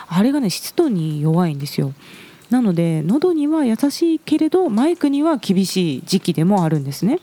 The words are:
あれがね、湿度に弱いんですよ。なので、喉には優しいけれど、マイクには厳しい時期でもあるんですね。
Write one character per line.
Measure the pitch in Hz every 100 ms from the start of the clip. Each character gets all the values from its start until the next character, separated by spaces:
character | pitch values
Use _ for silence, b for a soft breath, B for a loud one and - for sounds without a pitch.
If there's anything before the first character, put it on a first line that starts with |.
| B
あ | 170
れ | 240
が | 285
ね、 | 208
湿 | - -
度 | - 320
に | 185 156 151
弱 | 156 165 175
い |
ん | 143
で | 143
す | -
よ。 | 139 139 B B B B B
な | 247
の | 220
で、 | 165 170 156
喉 | 156 285 370
に | 320 294
は | 320 254
優 | 226
し | 285 - 339
い | 311
け | - 302
れ | 311
ど、 | 370 349
マ | 208 311
イ | 339
ク | 285
に | 277
は | 320 294
厳 | - 185 185
し | 185 170 127
い | -
時 | 190
期 | -
で | 156
も | 175 202
あ | 160
る | 151
ん |
で | 139
す | 139
ね。 | 190 359